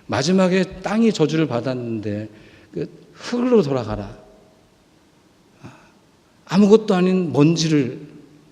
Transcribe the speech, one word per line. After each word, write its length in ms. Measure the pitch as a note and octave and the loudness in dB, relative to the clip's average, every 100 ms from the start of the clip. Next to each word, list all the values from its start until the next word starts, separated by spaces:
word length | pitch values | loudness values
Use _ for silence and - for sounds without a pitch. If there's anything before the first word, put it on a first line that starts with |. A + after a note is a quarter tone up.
| - | -6
마지막에 560 | G#2+ C#3 F#3+ F#3 F#3+ F3+ - | -4 0 2 2 2 -2 -6
땅이 300 | - G#3+ A3+ | -6 0 0
저주를 340 | F#3+ D3+ D#3 D#3 | 2 0 0 -2
받았는데, 800 | A#2+ C3+ B2+ A#2+ A2+ G#2 G#2 G#2+ - - - - | -2 -4 -6 -6 -6 -6 -8 -8 -16 -20 -20 -16
그 180 | - F3 - - | -10 -10 -12 -20
"흙으로 500 | - - A#3+ B3+ A#3 | -18 -8 -4 2 2
돌아가라. 540 | C#3+ C3+ G#2+ G#2+ G2+ - - - _ _ _ _ _ _ _ _ _ _ _ _ - - _ _ _ _ _ _ _ | 2 -2 -4 -8 -10 -16 -20 -20 _ _ _ _ _ _ _ _ _ _ _ _ -20 -20 _ _ _ _ _ _ _
아무것도 480 | E3+ G3+ A3 G#3+ | 2 6 6 4
아닌 380 | F#3 F#3 F#3 F3 | 0 2 0 -2
먼지를 680 | B2+ D3 E3 D#3+ D3+ A#2+ C3 - - - - _ | 2 4 4 0 0 -2 -6 -16 -20 -20 -20 _